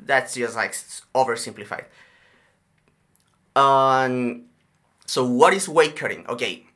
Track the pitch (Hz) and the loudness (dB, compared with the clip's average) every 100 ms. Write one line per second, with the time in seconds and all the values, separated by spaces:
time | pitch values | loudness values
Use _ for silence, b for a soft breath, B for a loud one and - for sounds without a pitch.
0 | - 131 127 127 117 113 101 - - - | -2 -2 -2 -6 -6 -4 -6 -6 -14 -20
1 | _ 131 123 113 - 104 101 - - b | _ -2 0 -2 -6 -12 -12 -12 -14 b
2 | b b b b b b _ _ _ _ | b b b b b b _ _ _ _
3 | _ _ _ _ _ 135 139 135 135 131 | _ _ _ _ _ 2 4 6 4 2
4 | 131 127 123 120 - _ _ _ _ _ | 0 -2 -4 -6 -16 _ _ _ _ _
5 | - - 127 123 165 196 190 156 151 151 | -6 -2 0 4 4 4 0 2 2 0
6 | 127 98 - 120 113 82 _ | -8 -8 -8 -6 -6 -8 _